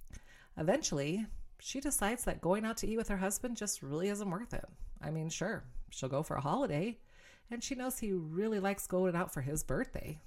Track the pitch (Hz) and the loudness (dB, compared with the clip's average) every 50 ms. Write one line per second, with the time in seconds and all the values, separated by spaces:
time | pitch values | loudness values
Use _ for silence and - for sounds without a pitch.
0 | - - - - - - - - - - - - 160 160 214 294 311 - 175 143 | -8 -10 -14 -14 -16 -18 -20 -20 -20 -12 -4 0 4 4 4 4 4 2 0 0
1 | 139 147 170 208 220 208 - - - - - - - - - 262 277 302 269 - | 0 2 0 0 0 -2 -4 -6 -8 -8 -12 -12 -10 -6 -6 -2 -2 0 2 2
2 | 214 196 233 247 - 208 175 156 - 165 185 208 214 220 226 - - 214 220 226 | 4 2 2 2 0 0 0 2 4 4 4 4 4 0 -2 0 0 0 2 0
3 | 220 - 208 190 190 190 202 - - 247 240 - 208 202 - - - 135 143 156 | 2 2 2 2 2 2 0 0 -2 -2 -4 -2 -2 -2 -2 -2 -2 -2 0 0
4 | 180 202 202 202 208 202 170 185 240 - - - - - - - - - - - | 2 2 0 0 0 -2 -2 -2 -2 -2 -4 -4 -4 -4 -8 -8 -8 -8 -8 -6
5 | - 147 156 160 156 165 160 - 165 196 220 160 - - - - - - - - | -4 -2 -2 -2 -2 -2 -2 0 0 0 -2 -2 -6 -6 -6 -6 -6 -6 -6 -4
6 | - 131 135 139 160 - - - 135 143 165 247 285 226 151 147 180 226 226 - | -4 0 0 0 0 0 0 0 2 2 2 2 2 2 2 2 2 0 -2 -6
7 | - - - - - - - - - - 233 240 233 - 277 247 254 262 254 - | -12 -20 -20 -20 -20 -20 -20 -20 -12 -8 -8 -6 -4 -4 -4 -2 -2 -4 -2 -2
8 | - 208 190 180 160 156 160 175 208 220 220 202 190 196 202 196 - - - 180 | 0 2 2 2 0 0 0 0 2 2 2 4 2 2 2 0 -2 0 2 4
9 | 185 185 170 170 185 - - 156 127 139 151 156 - - 131 139 - - - - | 4 6 4 4 2 0 0 -2 -2 0 0 0 2 2 2 0 0 0 -4 -6
10 | - 139 156 156 - | -6 -6 -8 -8 -8